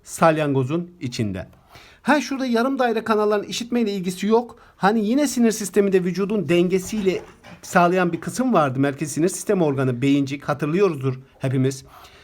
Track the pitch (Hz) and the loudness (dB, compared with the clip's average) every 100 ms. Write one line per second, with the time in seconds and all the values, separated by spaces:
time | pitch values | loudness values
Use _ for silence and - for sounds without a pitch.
0 | - - 165 156 147 135 127 165 175 - | -12 2 4 4 0 0 0 -4 -6 -10
1 | 143 - 104 92 - - _ - - - | -8 -4 -4 -6 -10 -18 _ -20 -20 -8
2 | - 294 233 254 262 226 254 269 247 220 | 0 0 0 -4 -2 0 0 0 0 0
3 | 220 214 208 208 196 190 233 240 214 202 | 0 0 2 0 -4 -8 -4 -2 -2 -4
4 | 180 180 196 226 233 - - - 190 226 | -6 -4 0 0 0 -12 -20 0 2 2
5 | 208 269 277 247 226 214 202 214 202 190 | 2 2 0 2 2 2 -2 2 4 2
6 | 180 175 196 220 147 175 180 185 185 214 | 0 -2 -2 -2 0 2 2 0 -2 -4
7 | 190 170 - - - - - 185 175 185 | -2 -2 -6 -20 -20 -20 -2 2 4 4
8 | 180 170 - - 254 190 143 127 139 139 | 0 -2 -6 -4 2 2 2 2 0 0
9 | 156 143 175 190 - 196 156 135 131 120 | -6 -2 -2 -2 -2 0 0 0 -2 0
10 | 139 143 131 143 - 139 147 175 196 147 | 2 2 0 -4 -6 -4 -2 2 0 0
11 | 131 131 - _ 135 135 131 135 - - | -4 -6 -10 _ -4 0 0 -2 -12 -20
12 | - - | -20 -20